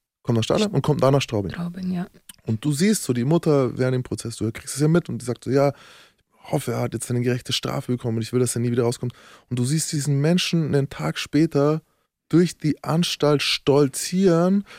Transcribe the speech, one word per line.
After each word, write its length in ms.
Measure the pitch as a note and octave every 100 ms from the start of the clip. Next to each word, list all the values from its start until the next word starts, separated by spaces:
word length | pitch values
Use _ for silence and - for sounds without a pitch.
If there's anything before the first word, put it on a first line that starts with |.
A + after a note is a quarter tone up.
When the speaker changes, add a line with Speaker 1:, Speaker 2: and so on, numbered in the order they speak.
| _ _
Speaker 1:
kommt 140 | - A#2
nach 60 |
Stahlheim 280 | A2 - G#3
und 120 | C#3+
kommt 200 | C#3 C#3+
dann 80 | C3
nach 80 | C#3
Straubing. 300 | - G#2+ F#2+
Speaker 2:
Straubing, 400 | - F3 F3+ F#3
ja. 160 | F3+ F3+ - - - -
Speaker 1:
Und 180 | A2+
du 80 | D3
siehst 320 | C#3+ G3+ G#3
so 80 | -
die 140 | A#2+ B2
Mutter 520 | E3 E3 C#3+ B2 -
während 180 | B2+ B2+
dem 80 |
Prozess, 340 | - B2 A#2+ -
du 120 | A2
kriegst 220 | - - C3
es 60 |
ja 60 | D#3
mit 220 | E3+ -
und 120 | A#2
die 40 | A#2
sagt 180 | A#2
so, 60 | -
ja, 220 | C3+ C#3 - - - - _ _ _ -
ich 60 |
hoffe, 180 | D3+ B2
er 80 | A#2+
hat 140 | A#2+
jetzt 160 | A2+ -
eine 80 | B2
gerechte 320 | B2 B2+ -
Strafe 400 | A#2 B2+ C#3 -
bekommen 260 | A#2+ B2 A2+
und 40 |
ich 80 | A2+
will, 80 | B2+
dass 160 | A#2+ A#2+
er 60 |
nie 100 | A#2+
wieder 120 | A#2+
rauskommt. 280 | A#2 - B2 - - - -
Und 100 | B2
du 60 | B2
siehst 260 | D#3 -
diesen 300 | D#3 C#3 C#3
Menschen 520 | D3+ F3+ - E3 C#3+
einen 140 | C#3 C#3
Tag 280 | - D#3 -
später 640 | - C#3+ D#3+ C#3+ D3 D#3 - _ _ _ _
durch 280 | D#3+ F3+ -
die 240 | D#3 - -
Anstalt 560 | D#3 F3 - D3 C#3+
stolzieren 1200 | - - - C#3 C#3+ - - F3+ F#3+ E3 F3+ G3+ G3